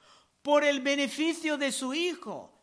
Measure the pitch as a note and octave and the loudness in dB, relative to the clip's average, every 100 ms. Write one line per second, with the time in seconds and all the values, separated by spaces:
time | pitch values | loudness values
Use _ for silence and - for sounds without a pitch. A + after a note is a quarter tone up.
0 | _ - _ _ C#4+ D4 D4 C#4 C4+ C#4+ | _ -20 _ _ 4 4 4 2 0 0
1 | C#4 - D#4+ D#4+ D#4 D4 C#4 - C4 D4+ | 0 0 -2 0 -2 0 -2 -2 -4 -2
2 | F4 E4 A3 D3 F2+ _ | -4 -4 -10 -12 -14 _